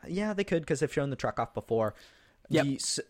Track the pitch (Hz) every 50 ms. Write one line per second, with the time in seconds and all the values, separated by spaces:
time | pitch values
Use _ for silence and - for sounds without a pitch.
0 | - - 170 185 208 214 214 190 202 - - 165 156 - 160 135 156 139 - -
1 | 143 139 135 - - 117 - - 117 - - - - - 117 113 113 107 104 -
2 | - - - - - _ _ _ _ - 143 160 151 143 135 135 - - - -
3 | - _